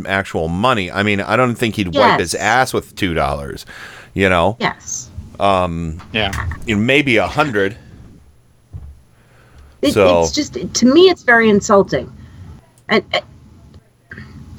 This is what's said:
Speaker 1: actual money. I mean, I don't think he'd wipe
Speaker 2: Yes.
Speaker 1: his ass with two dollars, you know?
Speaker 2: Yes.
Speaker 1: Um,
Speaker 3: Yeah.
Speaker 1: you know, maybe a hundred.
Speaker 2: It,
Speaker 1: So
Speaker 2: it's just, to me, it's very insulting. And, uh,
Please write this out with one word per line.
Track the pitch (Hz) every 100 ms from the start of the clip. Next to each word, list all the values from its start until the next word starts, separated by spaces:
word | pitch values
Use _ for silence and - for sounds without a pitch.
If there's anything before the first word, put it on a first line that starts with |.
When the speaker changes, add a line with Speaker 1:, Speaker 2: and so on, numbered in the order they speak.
| -
Speaker 1:
actual | 98 95 98 82
money. | 87 123 113 90
I | 98
mean, | 104 101
I | 92 113
don't | 127
think | 113 117 107
he'd | 90
wipe |
Speaker 2:
Yes. | 82 117 -
Speaker 1:
his | 85
ass | - 101 123 127
with | 110 - -
two | 95
dollars, | 78 69 71 69 - - - - - -
you | 95 95
know? | 87 90 117
Speaker 2:
Yes. | 208 - - - - - - -
Speaker 1:
Um, | 98 92 90 82 82 82 -
Speaker 3:
Yeah. | 110 101 95 - - -
Speaker 1:
you | 104
know, |
maybe | 120 143 139 107
a | 87
hundred. | 143 151 104 98 - - - - - - _ _ _ _ - - - _ _ _ _ _ - - -
Speaker 2:
It, | 285
Speaker 1:
So | 107 92 87
Speaker 2:
it's | 82
just, | - 285 120 151
to | - 247
me, | 302 370
it's | 339
very | - 233 220
insulting. | 202 214 202 185 135 - - - - - - _ _ -
And, | 208 -
uh, | - - - - - - - _ _ _ - - - -